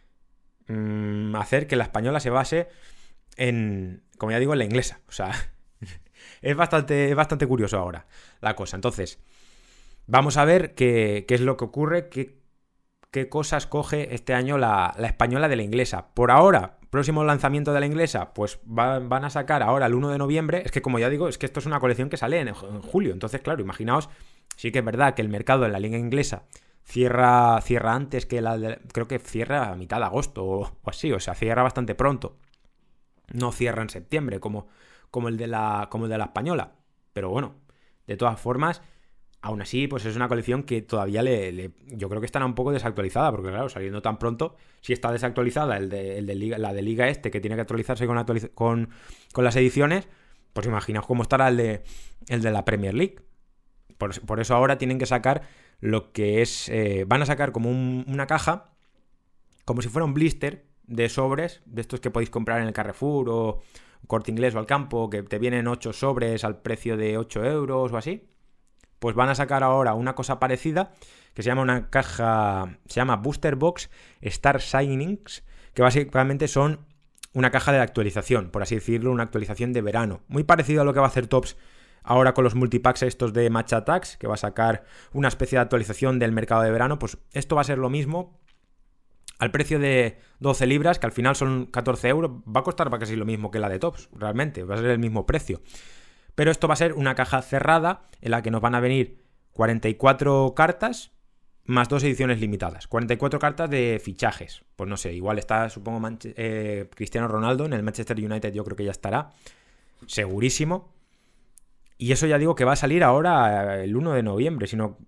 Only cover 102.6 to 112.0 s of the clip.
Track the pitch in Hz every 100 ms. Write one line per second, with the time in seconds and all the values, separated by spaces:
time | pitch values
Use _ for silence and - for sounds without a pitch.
102.6 | 87 82 - 113 117 117 143 147 147 147
103.6 | 165 139 120 110 104 92 117 - - -
104.6 | _ - 95 101 92 87 95 107 - 110
105.6 | 113 110 104 113 113 113 113 110 113 110
106.6 | 107 104 98 - 101 117 117 107 113 131
107.6 | 156 120 107 104 113 110 107 107 104 101
108.6 | 101 101 101 95 101 120 151 - - -
109.6 | _ _ _ _ - - 98 98 127 -
110.6 | 151 185 - - _ _ _ _ _ -
111.6 | _ _ _ -